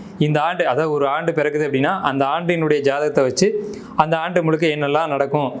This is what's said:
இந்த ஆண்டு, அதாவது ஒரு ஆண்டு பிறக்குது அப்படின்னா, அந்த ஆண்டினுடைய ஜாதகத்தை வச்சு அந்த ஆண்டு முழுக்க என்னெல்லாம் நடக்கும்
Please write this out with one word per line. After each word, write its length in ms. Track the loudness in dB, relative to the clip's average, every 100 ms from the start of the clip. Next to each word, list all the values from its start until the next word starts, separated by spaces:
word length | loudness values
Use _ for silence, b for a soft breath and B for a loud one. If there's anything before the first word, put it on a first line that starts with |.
| B B
இந்த 220 | 0 2
ஆண்டு, 260 | 0 0 0
அதாவது 240 | 0 0
ஒரு 160 | 0 0
ஆண்டு 260 | 0 -2
பிறக்குது 380 | 0 0 0 0
அப்படின்னா, 300 | 0 0 0
அந்த 240 | 0 0
ஆண்டினுடைய 560 | 0 0 0 0 2 2
ஜாதகத்தை 440 | 2 0 0 2
வச்சு 460 | 2 2 2 0 B B B B
அந்த 220 | 0 0
ஆண்டு 240 | 0 0
முழுக்க 240 | 0 2 0
என்னெல்லாம் 420 | 0 0 0 0
நடக்கும் 440 | 0 0 0 -2 0